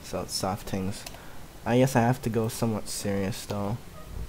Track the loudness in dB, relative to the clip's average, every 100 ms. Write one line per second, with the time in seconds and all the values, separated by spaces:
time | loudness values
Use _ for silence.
0 | -6 -6 -4 -2 0 -2 -2 -2 -2 -4
1 | -10 -12 -12 -12 -12 -8 2 6 6 6
2 | 6 4 2 2 2 2 0 0 -2 -4
3 | -2 0 0 -2 -4 -2 -2 -2 -6 -12
4 | -10 -8